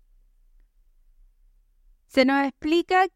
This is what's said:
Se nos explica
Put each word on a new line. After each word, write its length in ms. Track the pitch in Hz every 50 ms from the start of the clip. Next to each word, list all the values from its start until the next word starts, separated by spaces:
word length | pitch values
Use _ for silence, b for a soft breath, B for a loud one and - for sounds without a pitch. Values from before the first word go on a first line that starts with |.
| _ _ _ _ _ _ _ _ _ _ _ - _ _ _ _ _ _ _ _ _ _ _ _ - _ _ _ _ _ _ _ _ _ _ _ _ _ _ _ _ _
Se 160 | - 269 254
nos 200 | 269 277 277 277
explica 640 | 269 - - - 302 320 339 330 - 370 370 381 359 _